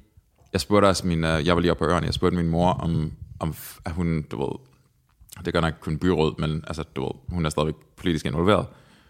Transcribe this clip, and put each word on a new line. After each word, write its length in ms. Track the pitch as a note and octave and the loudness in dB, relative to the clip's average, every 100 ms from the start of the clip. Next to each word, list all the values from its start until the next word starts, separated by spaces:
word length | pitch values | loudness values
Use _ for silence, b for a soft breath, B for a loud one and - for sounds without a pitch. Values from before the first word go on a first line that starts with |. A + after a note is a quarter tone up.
| - _ _ _ _ | -10 _ _ _ _
Jeg 80 | F#2+ | -6
spurgte 260 | - G#2 G2 | 2 4 6
også 200 | F2+ F#2 | 4 0
min, 180 | E2 | 0
øh, 220 | D#2+ D#2+ D#2 | 2 2 4
jeg 80 | |
var 60 | F2 | 4
lige 100 | F2 | 4
oppe 140 | D#2+ | 2
på 60 | D#2 | 2
øerne, 160 | E2+ E2 | 2 0
jeg 80 | |
spurgte 220 | D#2+ F2+ F2 | 0 0 0
min 120 | E2+ | 0
mor, 220 | E2 F2+ | 2 2
om, 400 | F2 F2 E2 D#2 - - - | 0 0 -2 -2 -6 -14 -8
om 100 | E2+ D2+ | -6 -6
f-, 240 | - - | -12 -12
at 80 | - | -8
hun, 300 | E2+ E2+ D#2+ | -4 -2 -2
du 180 | D2 A#1 | -4 -4
ved... 180 | C#2 - - _ _ _ _ _ - - | -4 -6 -14 _ _ _ _ _ -20 -12
Det 80 | - | -4
er 40 | |
godt 120 | E2+ | 0
nok 100 | E2 D#2 | 0 -2
kun 180 | - D#2 | -4 0
byråd, 420 | F2 E2 D#2 - | 2 4 2 0
men 240 | D#2 D#2 - | -2 -4 -6
altså, 160 | D#2 D2+ - | -10 -8 -6
du 60 | |
ved, 80 | C2 - - | -6 -8 -8
hun 180 | F2+ D#2 | -4 -2
er 40 | |
stadigvæk 240 | D2+ D#2 D#2 _ - | 0 -2 -4 _ -6
politisk 300 | F#2 E2 - | -2 -2 -2
involveret. 400 | D#2+ F2+ G2 - b b b b | 0 2 2 0 b b b b